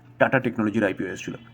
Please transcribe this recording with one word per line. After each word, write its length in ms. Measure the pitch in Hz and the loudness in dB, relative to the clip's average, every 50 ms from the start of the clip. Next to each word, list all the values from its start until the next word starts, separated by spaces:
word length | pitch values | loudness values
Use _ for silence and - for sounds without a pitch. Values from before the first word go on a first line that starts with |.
| - - - - | -20 -8 -2 2
টাটা 200 | 135 - - 131 | 2 4 4 2
টেকনোলজির 440 | 123 127 117 - 110 104 98 113 104 | 2 0 -2 -2 -2 0 0 2 2
আইপিও 220 | 95 95 - 98 92 | 0 0 -2 -6 -6
এসেছিল 280 | 92 87 - - 113 - - - | -8 -8 -10 -10 -12 -12 -14 -18